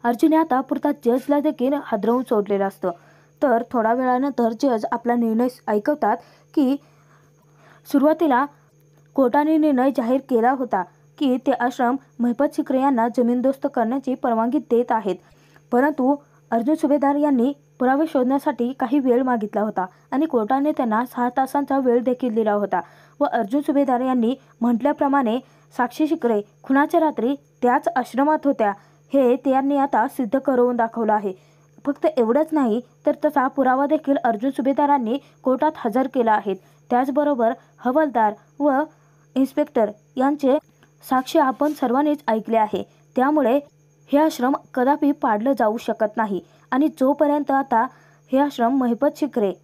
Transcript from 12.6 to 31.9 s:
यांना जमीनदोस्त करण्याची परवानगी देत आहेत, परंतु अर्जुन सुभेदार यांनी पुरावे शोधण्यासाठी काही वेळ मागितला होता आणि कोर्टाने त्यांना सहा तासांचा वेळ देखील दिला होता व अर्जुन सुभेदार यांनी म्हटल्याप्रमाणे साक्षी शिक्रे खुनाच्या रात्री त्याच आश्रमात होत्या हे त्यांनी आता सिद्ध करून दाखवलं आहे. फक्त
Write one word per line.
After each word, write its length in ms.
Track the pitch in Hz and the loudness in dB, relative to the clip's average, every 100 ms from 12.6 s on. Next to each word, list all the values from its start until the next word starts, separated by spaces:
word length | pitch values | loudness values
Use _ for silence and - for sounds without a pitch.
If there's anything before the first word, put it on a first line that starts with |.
| - 262 | -2 0
यांना 260 | 269 247 233 254 | 2 2 0 0
जमीनदोस्त 500 | 233 247 254 269 285 | 0 2 0 -2 -4
करण्याची 400 | 262 226 262 262 254 | -2 -2 -2 -4 -4
परवानगी 440 | 262 226 233 285 233 | -2 0 0 -2 0
देत 200 | 233 247 | 0 0
आहेत, 240 | 220 190 185 _ _ _ - _ | -2 -2 -8 _ _ _ -20 _
परंतु 440 | 240 285 294 254 285 _ _ _ | 0 0 0 0 0 _ _ _
अर्जुन 240 | - 240 - | -2 0 0
सुभेदार 400 | 285 285 277 285 | 2 2 2 2
यांनी 380 | 294 262 247 285 _ _ | 2 2 0 -2 _ _
पुरावे 260 | 254 269 320 | 0 2 0
शोधण्यासाठी 640 | 277 247 277 311 254 240 | 0 0 0 -2 -2 -4
काही 260 | 262 240 285 | -4 -2 0
वेळ 220 | 254 240 | 2 2
मागितला 400 | 262 240 208 220 | 2 -2 -2 -4
होता 240 | 214 208 180 _ _ | -4 -4 -6 _ _
आणि 140 | 262 320 | -2 0
कोर्टाने 460 | 247 208 262 294 | 0 0 0 0
त्यांना 320 | 302 240 214 247 | -2 0 -2 -2
सहा 240 | - 247 247 | -4 -2 -2
तासांचा 420 | 262 285 277 269 | -2 -2 0 0
वेळ 240 | 254 240 | 2 2
देखील 320 | 247 247 254 220 | 0 -2 -2 0
दिला 160 | 214 | 0
होता 300 | 208 196 180 - - - _ | 0 -2 -4 -6 -20 -20 _
व 60 | 285 | -2
अर्जुन 360 | - 202 277 | -2 -2 -2
सुभेदार 400 | 294 277 269 247 | 0 0 2 0
यांनी 340 | 262 254 226 262 _ _ | 0 0 0 -2 _ _
म्हटल्याप्रमाणे 800 | 233 233 277 294 285 277 240 240 - _ _ - | -2 0 -2 0 0 2 0 -4 -6 _ _ -4
साक्षी 320 | 247 - 302 | -4 -2 -2
शिक्रे 340 | 311 240 214 208 _ | 0 0 -2 -4 _
खुनाच्या 360 | - 269 302 339 | -2 0 2 2
रात्री 360 | 311 - 226 277 _ _ | 0 -2 -4 -4 _ _
त्याच 260 | 247 269 - - | 0 0 0 -4
आश्रमात 500 | 240 233 285 311 285 | -4 -2 0 0 0
होत्या 260 | 269 208 196 _ _ _ | 0 -2 -2 _ _ _
हे 220 | 277 247 247 | 2 2 2
त्यांनी 420 | 277 262 277 285 | 0 0 0 0
आता 300 | 277 220 254 | 0 0 0
सिद्ध 320 | - 240 269 | -2 -2 -2
करून 360 | 269 254 247 247 | 0 2 2 2
दाखवलं 380 | 226 226 214 | -2 -2 0
आहे. 200 | 214 202 185 _ _ _ - | 0 -2 -8 _ _ _ -8
फक्त 200 | - | -6